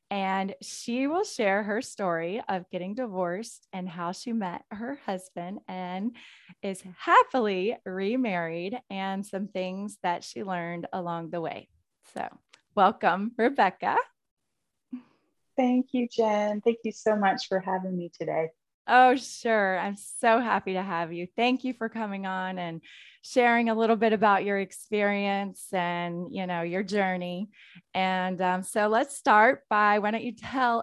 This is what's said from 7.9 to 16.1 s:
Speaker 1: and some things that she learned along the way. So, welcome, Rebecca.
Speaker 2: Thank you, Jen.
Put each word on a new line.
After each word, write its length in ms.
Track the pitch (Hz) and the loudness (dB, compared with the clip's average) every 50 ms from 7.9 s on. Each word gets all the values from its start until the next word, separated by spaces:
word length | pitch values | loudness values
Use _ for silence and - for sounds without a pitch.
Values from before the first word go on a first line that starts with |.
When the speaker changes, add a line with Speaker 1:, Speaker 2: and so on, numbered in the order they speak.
| 185 190 196 202 240 262 254 220 185 175 170 165 165 170 175 196 247 - - _ | -6 -4 -2 0 0 0 0 0 0 -2 -2 -4 -4 -6 -6 -6 -8 -8 -10 _
Speaker 1:
and 340 | 196 190 190 190 190 196 196 | -8 -6 -4 -4 -4 -4 -6
some 260 | - - 190 208 202 | -6 -6 -6 -6 -6
things 500 | - 190 185 185 185 196 202 214 208 - | -4 -6 -4 -4 -6 -8 -8 -10 -10 -4
that 220 | - 180 175 - - | -2 -2 -2 -2 -6
she 200 | - - 233 214 | -10 -10 -10 -6
learned 440 | 196 185 175 170 170 175 170 170 - - | -6 -4 -4 -4 -6 -6 -8 -8 -6 -6
along 360 | 190 175 175 170 170 165 160 | -6 -6 -4 -6 -6 -6 -8
the 120 | 170 175 | -6 -6
way. 280 | 160 147 - - - _ _ _ _ _ _ _ _ - _ | -6 -6 -8 -10 -14 _ _ _ _ _ _ _ _ -16 _
So, 120 | - - - - - _ _ - _ _ _ _ | -10 -8 -8 -10 -16 _ _ -20 _ _ _ _
welcome, 600 | 208 190 202 220 - - 180 170 190 202 233 - - | 4 4 4 4 4 2 2 2 2 -2 -4 -2 0
Rebecca. 600 | 220 262 277 262 208 180 - - - - 254 453 523 - _ _ _ _ _ _ _ _ _ _ _ _ _ _ _ _ - 247 - _ _ _ _ _ _ _ _ _ _ | 0 2 4 4 2 2 2 0 -2 0 0 0 0 -2 _ _ _ _ _ _ _ _ _ _ _ _ _ _ _ _ -16 -16 -16 _ _ _ _ _ _ _ _ _ _
Speaker 2:
Thank 320 | - 254 247 247 254 254 - | 0 2 4 4 2 2 0
you, 160 | - 247 240 | -2 -2 -2
Jen. 540 | 233 | 0